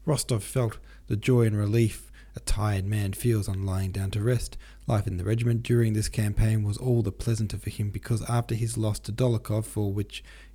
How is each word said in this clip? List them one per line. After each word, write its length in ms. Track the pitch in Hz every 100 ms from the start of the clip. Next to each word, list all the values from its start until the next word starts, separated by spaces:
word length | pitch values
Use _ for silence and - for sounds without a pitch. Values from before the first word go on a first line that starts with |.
| -
Rostov 400 | 139 - 113 -
felt 320 | 135 117 - - - -
the 100 | 104
joy 240 | - 123
and 160 | 113 104
relief 520 | 101 113 110 - - - - -
a 40 |
tired 440 | - 107 107 101 95
man 280 | 107 101
feels 340 | 98 120 110 98
on 180 | 95 98
lying 260 | 95 95
down 200 | 95 95
to 100 | 104
rest. 360 | 110 123 - - - - -
Life 200 | 113 101
in 80 | 90
the 80 |
regiment 400 | 92 113 120 117
during 300 | 117 120 113
this 160 | 107 -
campaign 540 | - 107 101 107 110
was 140 | 101 104
all 240 | 127 120
the 100 | 107
pleasanter 440 | - - 110 107 98
for 120 | -
him 220 | - 104
because 300 | 107 - 113 -
after 260 | 120 117 113
his 220 | 117 113
loss 220 | 107 107
to 140 | -
Dolokhov, 520 | 107 127 110 - 107 110
for 280 | - 104
which, 280 | 98 101 - - - -